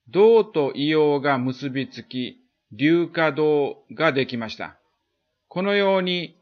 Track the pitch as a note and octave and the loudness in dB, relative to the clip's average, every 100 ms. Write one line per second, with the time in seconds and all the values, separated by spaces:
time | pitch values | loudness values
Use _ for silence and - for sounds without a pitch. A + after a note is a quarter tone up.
0 | - E3+ A3 A3+ G#3+ E3 C#3 - D3 D#3 | -6 4 6 6 4 0 -2 -2 0 2
1 | D3+ C#3+ C#3+ C3+ B2+ B2+ C#3 C3 B2+ - | 2 2 0 0 -2 -4 -6 -6 -8 -10
2 | A2+ B2+ B2 - _ _ _ G#2 C#3+ E3+ | -14 -10 -10 -12 _ _ _ -4 0 2
3 | E3 E3+ D#3+ C#3+ D3+ D3 C#3 - _ A2 | 0 -2 -2 0 0 2 0 -6 _ -2
4 | D#3+ C3+ B2+ B2 A2 - E2+ - _ _ | 0 0 -2 -6 -10 -10 -14 -16 _ _
5 | _ _ _ _ _ F3 G3 G3+ G3 F#3+ | _ _ _ _ _ -6 -2 0 2 2
6 | F3+ F3+ E3 - | 0 -4 -6 -14